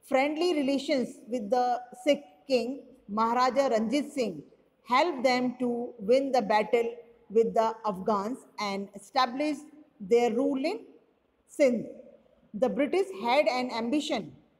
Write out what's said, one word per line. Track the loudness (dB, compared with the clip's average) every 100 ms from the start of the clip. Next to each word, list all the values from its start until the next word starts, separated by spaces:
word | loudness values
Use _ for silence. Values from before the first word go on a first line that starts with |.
| 0
Friendly | 0 0 0 0
relations | 0 0 -2 0 -2 -2 -8 -8
with | -8 -2
the | 0 0 -2 -6 -6
Sikh | 0 0 -2 -20 -2
king | -2 0 -8 -14 -20 -8
Maharaja | -2 0 2 2 2 2
Ranjit | 2 2 -2 -2
Singh | -4 -4 -6 -14 _ _ _
helped | 0 2 2 2
them | 0 2 -2 -2
to | -4 -4 -6 -10
win | 2 2 4
the | 0
battle | 2 0 2 0 0 -6 -20 _ _
with | 2 2
the | 2 0 -2 -6
Afghans | -4 -2 -2 -2 -8 -12 -8
and | -6 -6 -8 -14
established | -6 0 0 0 -2 -4 -10 -20 -20 _
their | 2 4 4
rule | 2 0 0
in | -2 -4 -10 -20 _ _ _ _ _
Sindh. | 2 4 4 -6 -14 -20 -20 _ _ _
The | -2 -2
British | 2 0 2 -2 -4
had | 2 2 2
an | 0 -4
ambition | -4 -2 -2 -2 -4 -6 -16 _